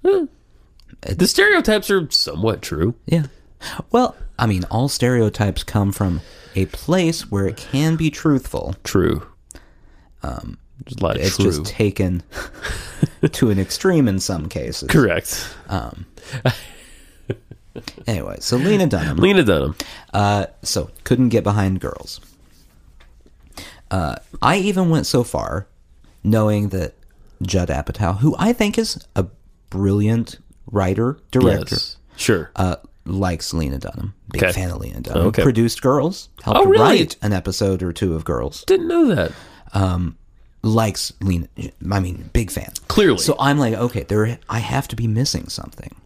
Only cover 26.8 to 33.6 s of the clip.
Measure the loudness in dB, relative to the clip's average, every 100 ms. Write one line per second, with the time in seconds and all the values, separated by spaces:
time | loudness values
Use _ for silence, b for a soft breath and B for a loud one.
26.8 | -6 -8 -20 _ -20 -10 -2 0 0 -2
27.8 | -4 -4 -2 2 0 2 0 2 0 0
28.8 | -4 -6 -8 -4 -4 -6 -20 _ _ -2
29.8 | 0 2 2 0 -2 -10 -20 -20 -4 -2
30.8 | 0 2 0 -2 _ 2 4 2 -2 -6
31.8 | -8 -12 -20 -6 0 0 0 -2 -2 -2
32.8 | -10 -18 -6 -2 -2 -2 -4 -4